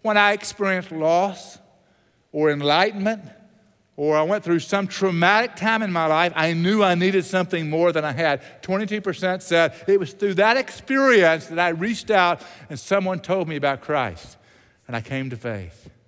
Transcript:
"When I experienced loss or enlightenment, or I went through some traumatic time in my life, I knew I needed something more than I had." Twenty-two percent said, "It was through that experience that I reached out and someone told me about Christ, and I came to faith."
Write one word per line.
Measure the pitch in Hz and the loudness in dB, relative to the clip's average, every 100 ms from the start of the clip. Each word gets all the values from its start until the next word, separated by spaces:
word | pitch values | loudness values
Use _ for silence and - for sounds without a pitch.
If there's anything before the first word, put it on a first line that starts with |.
"When | 220 208 | 2 2
I | 202 | 2
experienced | 208 - - 196 185 - | 0 -6 -4 -2 -2 -4
loss | 160 156 170 196 185 - - _ _ _ _ _ _ _ | -2 2 2 0 -6 -18 -20 _ _ _ _ _ _ _
or | 151 156 | 0 0
enlightenment, | 147 143 156 202 202 202 220 156 - - _ _ _ _ - | 2 2 2 2 0 -4 -4 -12 -20 -20 _ _ _ _ -4
or | 147 151 | 0 2
I | |
went | 156 208 | 2 -2
through | 170 170 | 0 -2
some | - 202 190 | 0 -4 -4
traumatic | - 190 170 175 208 240 - | -2 0 4 4 4 0 -4
time | 208 226 | -2 0
in | 214 | -2
my | 170 160 | 0 2
life, | 156 175 160 | 2 2 0
I | 160 | 0
knew | 165 175 214 | 2 2 4
I | 196 175 | 4 2
needed | 190 190 | 2 0
something | - 185 180 175 156 | 0 -2 -2 -4 -2
more | 160 175 | 0 2
than | 160 | 2
I | 151 | -2
had." | 127 160 139 - - | -2 0 0 -6 -16
Twenty-two | - 190 214 214 | -4 -4 -2 -4
percent | 190 - 185 185 | -6 -4 -4 -4
said, | - 170 165 - - | 0 2 2 0 0
"It | 196 | 2
was | 165 | 0
through | - 202 185 | -4 -2 2
that | 214 254 | 2 2
experience | 254 - - 269 269 226 165 160 - | -2 -12 -2 2 6 6 6 2 -4
that | 165 | -2
I | 175 | -2
reached | 165 202 220 - | 0 -4 -6 0
out | 208 175 165 - - 139 | 2 4 0 -8 -20 -14
and | 131 | -14
someone | - 196 185 185 | -2 0 0 -4
told | - 190 160 | -2 -2 -2
me | 147 | -2
about | 143 135 | -2 -2
Christ, | - 147 113 82 - - _ _ _ _ - | -2 -2 -2 -8 -18 -20 _ _ _ _ -10
and | 117 | -10
I | |
came | 110 135 131 | -8 -8 -8
to | 117 | -8
faith." | 120 104 90 - - _ | -8 -8 -12 -18 -20 _